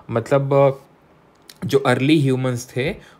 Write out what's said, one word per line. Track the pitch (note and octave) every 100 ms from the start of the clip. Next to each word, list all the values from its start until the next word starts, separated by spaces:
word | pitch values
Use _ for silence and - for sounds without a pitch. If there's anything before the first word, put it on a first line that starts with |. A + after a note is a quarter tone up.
| -
मतलब, | A#2 A2+ C#3 C#3 C#3 C#3 C3+ - _ _ _ _ _ _ -
जो | - C3+
अर्ली | C#3 B2 C3+ D#3+
ह्यूमंस | C3+ B2+ B2+ B2 - -
थे | C#3+ G#3+ -